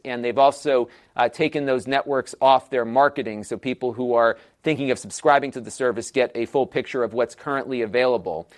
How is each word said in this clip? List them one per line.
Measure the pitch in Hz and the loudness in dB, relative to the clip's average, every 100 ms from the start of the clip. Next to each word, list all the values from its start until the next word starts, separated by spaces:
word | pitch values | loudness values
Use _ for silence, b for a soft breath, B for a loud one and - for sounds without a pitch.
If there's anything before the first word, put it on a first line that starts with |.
And | 131 123 | -8 -4
they've | 120 120 | -2 4
also, | 139 143 151 127 120 B B - | 4 4 0 0 0 B B -2
uh, | 120 | 0
taken | - 156 151 139 | 0 -2 0 -2
those | 127 120 | -2 0
networks | 139 - 135 - - | -2 0 -2 -4 2
off | 135 131 - | 4 4 2
their | 127 117 | -2 0
marketing, | 127 143 143 117 107 | 2 2 2 -6 -8
so | 101 107 | -8 -6
people | 127 120 123 | -6 -4 -4
who | 113 123 | -4 0
are | 117 117 B B B | 4 4 B B B
thinking | 160 139 135 | -4 -2 -2
of | 123 | -4
subscribing | 107 - 151 143 135 | -6 -2 4 4 2
to | 127 | -8
the | 107 | -12
service | - 127 113 - | -4 -2 -2 -2
get | 131 120 117 | 0 0 -2
a | 113 | -2
full | 139 127 | 0 0
picture | 135 123 131 | -2 -4 -4
of | 113 | -2
what's | 117 117 - | -2 -4 -4
currently | 147 139 - 123 | -6 -6 -4 -4
available. | 110 120 127 117 90 80 - | -2 0 2 0 -2 -8 -10